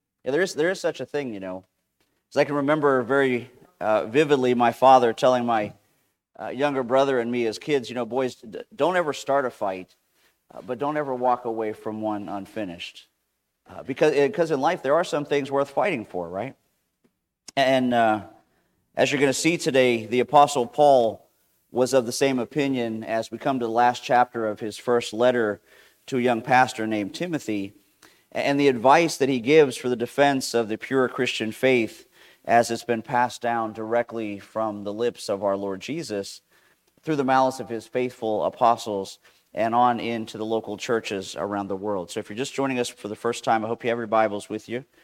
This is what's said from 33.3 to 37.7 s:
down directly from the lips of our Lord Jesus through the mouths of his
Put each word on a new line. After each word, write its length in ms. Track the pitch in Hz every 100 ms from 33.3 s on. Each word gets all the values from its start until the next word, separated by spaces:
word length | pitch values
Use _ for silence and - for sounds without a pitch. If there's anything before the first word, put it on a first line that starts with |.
| -
down 320 | 120 117 110
directly 640 | 107 113 117 117 113 110 101
from 460 | - 110 110 104
the 100 | 101
lips 360 | 104 120 - -
of 140 | 101
our 120 | 101 98
Lord 240 | 98 95
Jesus 600 | - 156 135 104 98 - _ _ _ _ _ _
through 140 | - 151
the 80 |
mouths 360 | 131 131 131 127
of 100 |
his 180 | 107